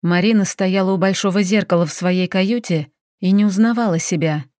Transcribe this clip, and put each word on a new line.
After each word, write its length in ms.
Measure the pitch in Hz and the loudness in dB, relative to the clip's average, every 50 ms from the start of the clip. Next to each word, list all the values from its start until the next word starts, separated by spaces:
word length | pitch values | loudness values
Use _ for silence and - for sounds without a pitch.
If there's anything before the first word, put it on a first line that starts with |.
Марина 420 | - 170 175 175 180 214 226 214 196 | -2 0 -2 0 0 2 2 2 0
стояла 500 | - - - 196 185 185 196 185 185 190 | 0 -2 -4 -2 0 0 0 0 0 0
у 40 | 185 | 0
большого 460 | 180 190 190 - - 202 175 202 208 | 0 0 -2 0 -2 -2 0 0 0
зеркала 420 | 180 208 208 196 - 185 170 170 | 2 0 0 0 0 0 0 0
в 80 | 156 - | 0 -2
своей 340 | - 175 180 180 185 185 180 | -2 -2 0 0 0 -2 -2
каюте 640 | - 190 185 196 233 240 226 - 180 160 143 - _ _ _ _ _ _ | 0 -2 0 0 -2 -4 -2 -2 -2 -2 -2 -6 _ _ _ _ _ _
и 120 | - 180 | 0 2
не 140 | 190 202 208 | 2 4 2
узнавала 540 | 208 190 190 220 233 233 240 233 214 170 165 | 2 2 2 2 2 2 0 0 0 0 0
себя. 460 | - - 185 165 165 160 151 151 139 _ _ _ | -2 -2 -2 -2 0 -2 -2 -4 -6 _ _ _